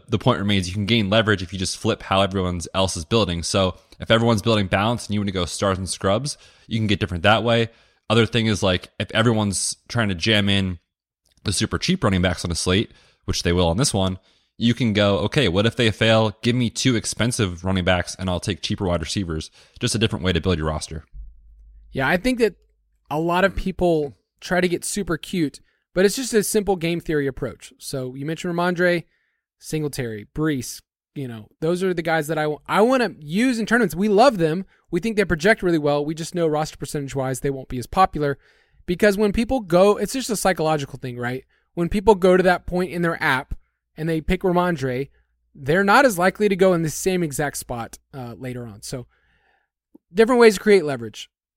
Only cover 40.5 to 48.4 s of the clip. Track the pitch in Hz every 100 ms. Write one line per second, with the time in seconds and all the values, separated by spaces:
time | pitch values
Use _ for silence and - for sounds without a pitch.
40.5 | 175 156 156 135 127 127 120 120 131 -
41.5 | _ _ - 170 208 202 196 185 180 185
42.5 | 175 - 180 180 170 170 165 156 131 147
43.5 | - - _ _ - 165 160 151 185 190
44.5 | 175 180 156 131 123 139 _ _ _ _
45.5 | - 131 180 202 226 277 175 185 - 208
46.5 | 190 190 175 156 - 190 185 165 135 143
47.5 | - - 120 113 - _ 135 123 101